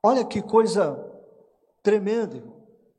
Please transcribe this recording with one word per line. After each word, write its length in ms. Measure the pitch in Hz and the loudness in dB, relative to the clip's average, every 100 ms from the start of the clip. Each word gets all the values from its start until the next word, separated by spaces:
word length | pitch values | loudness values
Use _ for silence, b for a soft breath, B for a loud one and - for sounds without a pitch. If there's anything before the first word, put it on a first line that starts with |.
Olha 220 | 208 262 | 4 2
que 180 | 214 214 | -2 -6
coisa 540 | 202 220 220 185 165 131 - - - _ _ _ _ _ | 2 2 2 0 -2 -4 -14 -20 -20 _ _ _ _ _
tremenda, 540 | - 208 196 233 214 127 | 0 0 0 -4 -4 -10
irmão. 300 | - - _ _ _ | -18 -20 _ _ _